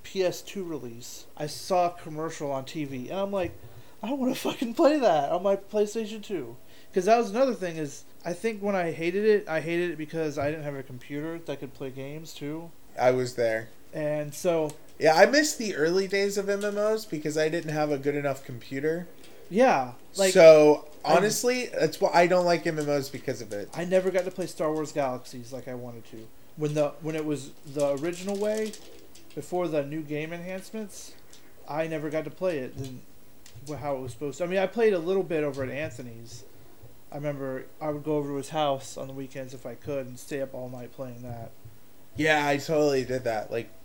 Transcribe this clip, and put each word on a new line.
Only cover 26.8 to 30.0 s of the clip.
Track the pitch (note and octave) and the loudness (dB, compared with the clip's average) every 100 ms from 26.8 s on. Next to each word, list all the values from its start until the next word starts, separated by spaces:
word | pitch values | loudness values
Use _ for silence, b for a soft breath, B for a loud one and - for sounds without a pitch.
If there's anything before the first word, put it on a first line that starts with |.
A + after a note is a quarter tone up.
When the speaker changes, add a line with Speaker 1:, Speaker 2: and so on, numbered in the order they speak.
| D3 - | 0 0
Speaker 1:
when | D3+ D#3+ | -4 -2
it | D3+ | -2
was | C#3 C3 - D#3 | -2 -4 -14 -8
the | C#3+ C#3+ C#3 | 0 2 2
original | E3+ E3+ F#3+ G3+ | -2 -4 -4 -2
way, | G#3 G#3+ A3 - - - - - - D#3 | 0 0 -2 -6 -16 -16 -16 -16 -12 -12
before | - F3+ E3+ | -4 -2 0
the | D#3 | 0
new | C#3 D#3 | -2 -6